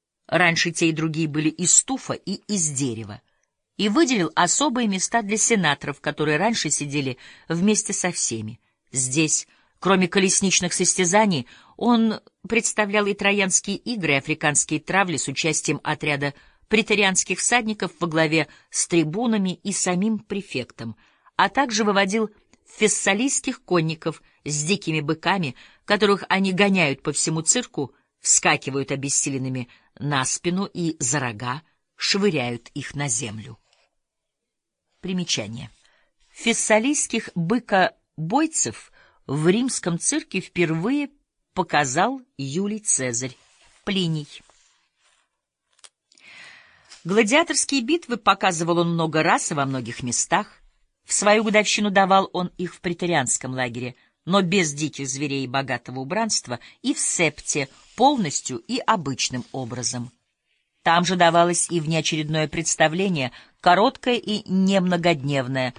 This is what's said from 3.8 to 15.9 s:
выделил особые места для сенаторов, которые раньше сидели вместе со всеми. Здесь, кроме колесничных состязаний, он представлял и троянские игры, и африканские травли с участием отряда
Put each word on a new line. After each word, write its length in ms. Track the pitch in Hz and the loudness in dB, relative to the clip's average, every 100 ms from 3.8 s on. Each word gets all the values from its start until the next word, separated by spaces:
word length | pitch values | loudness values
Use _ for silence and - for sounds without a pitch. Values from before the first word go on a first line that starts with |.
| 202 | 0
выделил 420 | 214 311 247 160 | 4 4 4 2
особые 540 | - 175 - 285 240 233 | 2 2 2 2 2 0
места 340 | 190 - 233 | 0 0 -2
для 160 | 208 214 | 0 0
сенаторов, 640 | - 226 160 143 143 139 | 2 2 2 0 -4 -6
которые 360 | - 143 151 151 | -6 -2 0 2
раньше 340 | 151 226 160 | 0 0 -2
сидели 480 | - 147 143 135 123 - - - | -4 -4 -4 -4 -6 -12 -20 -6
вместе 460 | 165 196 208 - | 0 2 2 0
со 180 | 202 185 | -4 -4
всеми. 480 | - - 113 107 117 _ _ _ | -2 -4 -4 -8 -14 _ _ _
Здесь, 560 | 131 131 135 160 - - _ _ _ | -4 -2 0 2 0 -4 _ _ _
кроме 280 | 180 190 180 | 0 2 2
колесничных 640 | 202 190 - 196 - 180 | 2 2 2 2 2 0
состязаний, 720 | - 185 - 180 202 220 160 120 - - - | 0 0 2 2 4 4 2 -4 -14 -20 -4
он 440 | 226 240 226 208 - _ 185 | 2 4 2 0 -8 _ -4
представлял 600 | 233 220 - 208 208 202 | -2 0 0 0 2 0
и 80 | 202 | 0
троянские 640 | 202 202 190 - - 202 | 2 2 2 0 0 -6
игры, 360 | - 240 160 | -6 -4 0
и 40 | 139 | 0
африканские 640 | 143 156 156 143 - 156 | 0 0 2 0 0 -2
травли 380 | - 180 190 151 | 0 0 2 0
с 100 | - | -4
участием 540 | 135 160 151 - 143 | -2 -2 -2 -2 -4
отряда 520 | - | -4